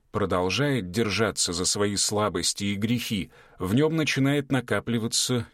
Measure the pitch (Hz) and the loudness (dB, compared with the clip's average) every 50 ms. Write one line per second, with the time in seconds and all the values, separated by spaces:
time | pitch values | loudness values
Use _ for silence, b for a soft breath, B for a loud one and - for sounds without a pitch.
0 | b b - 107 104 87 - 90 90 92 92 107 143 147 135 123 92 90 87 113 | b b -2 -2 0 2 2 0 2 0 0 0 0 0 0 -2 -2 -2 -2 0
1 | 117 107 92 98 113 104 - - - - 87 85 92 - - 104 101 104 101 98 | 0 0 2 0 0 0 0 -2 -2 -2 -2 -2 0 0 0 2 0 0 2 0
2 | - - 107 101 107 101 85 90 80 - - - 101 101 104 98 107 110 123 120 | 0 0 2 0 0 0 0 0 -2 -2 -2 -2 -2 -2 -2 0 0 0 0 -2
3 | - - 117 95 76 B B B B B B B 92 92 104 131 151 160 160 160 | -2 -2 -4 -4 -4 B B B B B B B -2 2 4 4 4 4 2 0
4 | 151 139 - 143 135 139 143 147 139 - 139 127 120 - 110 101 - - 117 117 | 0 0 0 2 2 2 2 0 0 0 -2 -2 0 0 -2 -2 0 -2 -2 -2
5 | 107 113 - - - - 127 120 104 - | -2 -2 -2 -2 0 0 0 -2 -2 -4